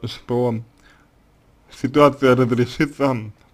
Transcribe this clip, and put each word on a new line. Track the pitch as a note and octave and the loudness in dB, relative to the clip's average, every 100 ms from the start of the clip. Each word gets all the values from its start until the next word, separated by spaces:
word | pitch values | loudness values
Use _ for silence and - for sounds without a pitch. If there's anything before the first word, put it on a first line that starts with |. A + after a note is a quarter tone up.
что | G#2+ - - B2 B2 A2+ A#2 _ _ _ _ _ _ _ _ _ _ | -10 -12 -6 -2 -2 -4 -10 _ _ _ _ _ _ _ _ _ _
ситуация | - C3 C#3+ C#3+ C3 C3 B2 | -10 -2 2 2 4 2 4
разрешится | B2 A#2+ A#2+ - D3+ - C#3 A#2+ G#2+ - _ | 2 0 -2 -2 -6 -2 -2 -2 -8 -18 _